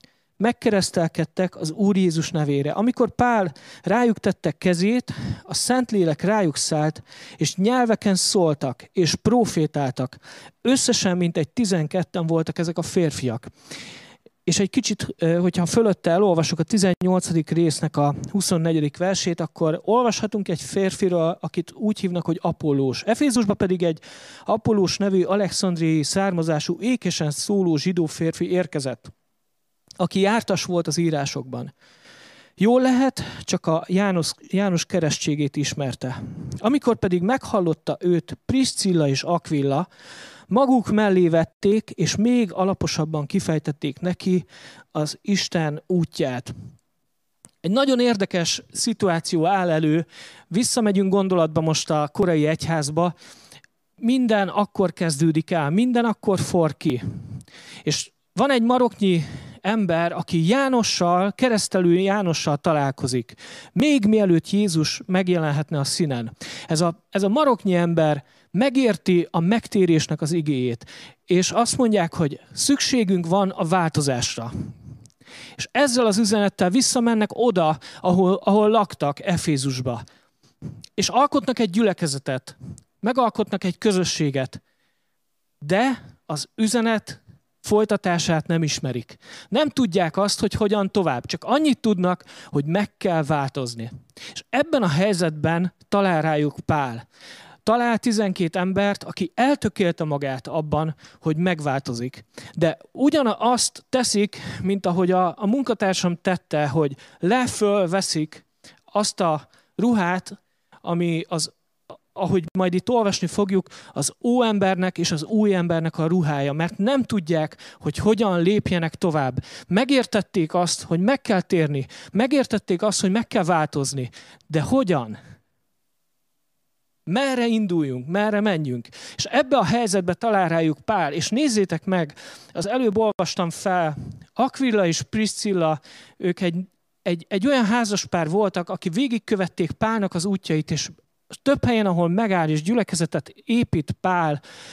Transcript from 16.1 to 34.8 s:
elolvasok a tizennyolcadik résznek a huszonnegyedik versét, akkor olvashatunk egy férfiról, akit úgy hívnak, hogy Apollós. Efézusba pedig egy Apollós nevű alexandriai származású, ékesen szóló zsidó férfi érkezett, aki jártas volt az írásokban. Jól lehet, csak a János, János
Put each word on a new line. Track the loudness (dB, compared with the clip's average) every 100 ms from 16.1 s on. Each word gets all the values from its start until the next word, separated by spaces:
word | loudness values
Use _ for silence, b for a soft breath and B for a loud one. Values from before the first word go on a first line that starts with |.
elolvasok | 4 4 4 2 0
a |
tizennyolcadik | 0 2 2 2 2 0 0 -2 0
résznek | 2 2 0 -2 0
a | 0 0 -4
huszonnegyedik | -2 0 0 2 2 0 -2
versét, | -2 -2 -2 -4
akkor | -6 -2 -2 0
olvashatunk | 0 2 2 0 -2 -4 -4
egy | -6
férfiról, | -4 -2 0 0 0 2 0 -2
akit | -6 -6 -8
úgy | -4 -4 -2
hívnak, | -4 -4 -4
hogy | -2
Apollós. | -4 -2 0 0 0 -2
Efézusba | -2 0 2 2 0
pedig | 0 0 0
egy | -2 -2 B B B B
Apollós | B -2 2 2 2 0
nevű | 0 2
alexandriai | 2 0 0 -2 -2 0 0 0
származású, | 0 0 0 0 -2 -2 -2 -4
ékesen | -2 -2 -2 -4 -4
szóló | -4 -2 0 2 0
zsidó | 0 0 -2
férfi | -2 -4 -4 -2
érkezett, | -2 -2 -4 -6 -8 -14 -20 _ _ _ _ _ _ -12 -4
aki | -2 0
jártas | 2 2 0 -2
volt | -2 -2 -2
az | 0
írásokban. | 0 0 -4 -8 -8 -10 -10 -16 B B B B B B B B
Jól | 4 4
lehet, | 4 4 2 0 -8 B
csak | -6 -4 0
a | -2 0
János, | 0 2 0 -2 -6 -4
János | -2 0 0